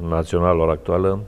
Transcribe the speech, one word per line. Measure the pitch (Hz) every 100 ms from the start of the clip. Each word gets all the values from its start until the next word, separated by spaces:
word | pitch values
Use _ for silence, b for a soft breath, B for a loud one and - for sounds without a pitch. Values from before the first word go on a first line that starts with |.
| 85
națională | 82 82 90 87 85
la |
ora | 82
actuală. | 78 - 87 95 98